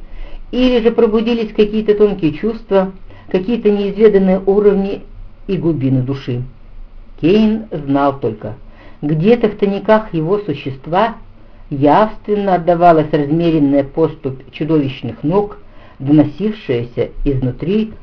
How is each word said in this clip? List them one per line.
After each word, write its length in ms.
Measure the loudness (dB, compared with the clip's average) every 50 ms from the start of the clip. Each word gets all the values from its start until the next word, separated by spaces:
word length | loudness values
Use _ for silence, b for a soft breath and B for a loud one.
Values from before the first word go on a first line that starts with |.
| b b b b b b b b b -6
или 300 | -2 0 2 2 2 2
же 100 | 2 2
пробудились 600 | 2 2 2 2 2 0 0 0 -2 -2 -2 -2 0
какие-то 400 | 0 0 2 0 0 0 0 2
тонкие 400 | 4 2 2 2 0 -2 -4 -2
чувства, 580 | -2 -4 -6 -6 -6 -4 0 0 0 0 0 -4 b b b b b b b
какие-то 400 | -4 -2 0 -2 -2 0 2 2
неизведанные 720 | 2 2 0 -2 2 4 4 6 6 6 4 4 2 2
уровни 640 | 2 2 2 4 4 4 4 2 0 -2 -4 -8 -10 -14 -18 -18 -18 -18 -20 -14 -6 -4
и 100 | -4 -2
глубины 440 | 0 0 0 0 0 0 0 0
души. 400 | 0 -2 -6 -6 -6 -6 -6 -6 -6 -10 -12 -18 -20 -20 -18 -18 -18 -18 -18 -20 -20 -20 -8 -2
Кейн 440 | 2 2 4 4 4 2 2 -2 -4 -8
знал 480 | -10 -8 -4 -2 0 2 2 0 0 -2
только, 360 | -4 -6 -6 -6 -10 -12 -12 -14 b b b b b b b b
где-то 480 | -4 -2 -2 2 4 4 4 4 2 0
в 80 | -2 -2
тайниках 560 | -2 -2 -2 -2 2 2 2 2 2 -2 -4
его 260 | -4 -2 -2 -2 -2
существа 760 | -2 -4 -6 -6 -8 -10 -10 -10 -8 -2 0 0 0 0 -2 -8 -16 -20 b b b b b b b b
явственно 880 | -2 0 2 4 4 4 2 2 -2 -6 -6 -4 -2 -2 0 0 0
отдавалась 560 | 0 2 0 2 4 6 6 6 6 4 2
размеренная 720 | 0 -2 0 0 0 2 2 2 2 2 2 4 2 2 0
поступь 580 | 0 0 0 0 0 -2 -4 -8 -8 -8 -10 -14 -18
чудовищных 720 | -10 -6 -2 0 0 0 0 0 -4 -8 -10 -10 -8 -6 -4
ног – 340 | -2 0 0 -2 -2 -6 -14 b b b b b b b b
доносившаяся 1120 | 0 2 4 4 4 2 -2 -4 -6 -6 -6 -6 -4 -4 -2 -2 -4 -4 -4 -4 -4 -4 -4 -4 -2
изнутри 680 | -2 0 0 -2 -4 -4 -4 -4 -2 0 0 -2 -2 -6 -14